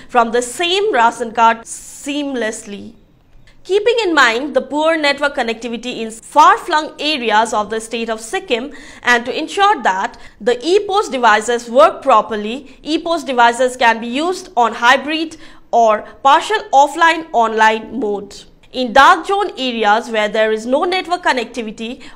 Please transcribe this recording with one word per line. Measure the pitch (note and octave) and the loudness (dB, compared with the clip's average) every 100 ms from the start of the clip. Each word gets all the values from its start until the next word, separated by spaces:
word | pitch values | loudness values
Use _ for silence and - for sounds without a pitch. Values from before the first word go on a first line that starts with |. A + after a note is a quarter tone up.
| - | -4
from | B3 A#3 | 0 0
the | A#3+ | 0
same | B3 - F4 F#4+ G#4+ | -4 -4 -2 0 0
ration | C4+ A#3 A#3 A#3 | 2 0 0 -6
card | G#3+ A3+ A3+ | 2 2 2
seamlessly. | - - - - C#4 C#4+ C#4+ B3+ G#3+ G#3+ - G3+ G#3 - _ _ _ - - - | -4 -18 -18 -14 -8 -6 -4 -4 -4 -6 -12 -14 -16 -20 _ _ _ -20 -20 -18
Keeping | - G4 A4 A#4 | -4 0 0 0
in | G4 | 0
mind | D#4 B3 A3+ C#4+ | 4 4 2 -2
the | B3+ | -4
poor | B3+ D4 D#4 E4 | -4 -2 0 0
network | C#4+ C#4 C#4+ | 0 0 -2
connectivity | C#4+ A#3 A3+ B3 A#3 A#3+ A#3 | -2 -4 -6 -8 -10 -10 -8
in | A3+ | -10
far-flung | G#3+ - C#4+ E4 A4 - D#4 D#4 - | -12 -2 4 4 4 0 -4 -4 -6
areas | D4 D4+ A#3 G#3 A3+ | -4 -2 0 0 2
of | A3+ G3+ | -2 -4
the | A3 | -6
state | A3+ A#3 A3+ | -6 -8 -6
of | A3 | -8
Sikkim, | - F#4+ F#4+ A#3 C#4 - - - | -8 -8 -4 -6 -6 -14 -20 -6
and | - A#3+ | 0 0
to | A#3 C4 | 0 -6
ensure | D4+ - G4+ F4 | -6 0 2 2
that | A3 F#3 A3+ - - - | -2 -2 -4 -8 -20 -8
the | G#3+ A#3+ | -2 -2
e-post | D#4+ G4+ G4 G4 F4+ | 0 0 2 -2 -2
devices | B3+ A#3 G#3+ A3 A#3+ A#3 | 2 4 4 2 -4 0
work | A#3+ E4 - | 4 4 4
properly, | C4+ A3 G#3 G#3+ G#3 C4 - - | 2 2 2 -4 -6 -10 -14 -16
e-post | C#4 D#4+ E4 E4 C4 | -6 -4 -2 -4 -2
devices | A#3+ A#3+ A#3 B3+ | 2 4 4 -2
can | B3+ A#3 A3+ | 2 0 0
be | A#3 | -2
used | B3+ E4+ F4+ - | -4 -4 -4 -6
on | - A#3 | -2 0
hybrid | A3 A#3+ C4+ C#4+ D#4 D#4+ - - - - | 2 2 2 2 -6 -6 -10 -20 -20 -4
or | A#3 A3+ G#3+ - - | 2 4 2 -4 -2
partial | C4+ D#4 - G#4+ - | 2 4 2 -4 2
offline-online | C4+ D4 D#4+ E4 E4 D#4+ A#3+ A3 A3 A3 A3 A3+ A#3 | 4 4 4 2 2 -2 -2 0 2 2 2 -4 -6
mode. | G#3+ G3+ G3+ - - _ _ | -6 -6 -8 -16 -20 _ _
In | B3+ B3 | -6 0
dark | B3+ D4 F#4 | 6 6 6
zone | E4 G4 G4 - | 2 -2 -2 -4
areas | B3+ A#3 G#3+ G#3+ A#3+ | -6 -2 2 2 0
where | A3 G#3 | -2 -2
there | G#3+ A3 | 0 0
is | A3 A#3 | 0 0
no | C#4 | 0
network | F4+ F#4 E4 F4+ | 0 -2 -2 -2
connectivity, | F4 B3+ A#3 B3+ A3 - A3+ B3+ - | 0 -2 -4 -8 -10 -10 -10 -12 -16